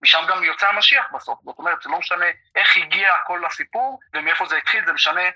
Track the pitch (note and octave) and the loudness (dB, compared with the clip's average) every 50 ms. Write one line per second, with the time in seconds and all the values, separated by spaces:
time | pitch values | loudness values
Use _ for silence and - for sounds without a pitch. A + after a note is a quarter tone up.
0 | - - - D#3+ - - F#3+ F#3 F3+ E3+ D#3 - G3 G3 G#3 G#3+ G3+ - - - | 2 4 4 4 2 0 0 0 0 -2 0 0 0 0 2 2 4 4 4 2
1 | - - - B2+ - - A#2+ - - C#3 B2+ - D3 E3+ E3+ - - C#3+ D3+ - | 2 -2 -6 -10 -10 -10 -10 -10 -10 -14 -12 -6 -4 -4 -2 -4 -4 -6 -6 -4
2 | - - F3+ F3 F3 F3 E3+ - _ _ - F#3 G3+ G3 - G3 F#3+ - - F#3+ | -4 -2 -2 0 0 -2 -2 -4 _ _ -2 2 4 4 4 4 2 0 -2 0
3 | G3 G3 F3+ E3+ - - F3+ F3 E3+ D#3+ - - D3 - - A3+ B3+ C4+ C4+ B3+ | 2 2 2 2 0 -4 -6 -4 -4 -6 -6 -8 -10 -6 -4 -4 -4 -4 -4 -8
4 | - _ - D#3 D#3 D#3+ E3+ - F#3+ F3 D#3+ D3+ - - - - - E3 D#3+ - | -12 _ -8 -4 -2 -2 0 0 0 -2 -2 -2 0 0 0 0 0 0 0 2
5 | - D#3 D#3 F3+ F3+ F3+ F3+ | 2 2 2 2 0 -2 -4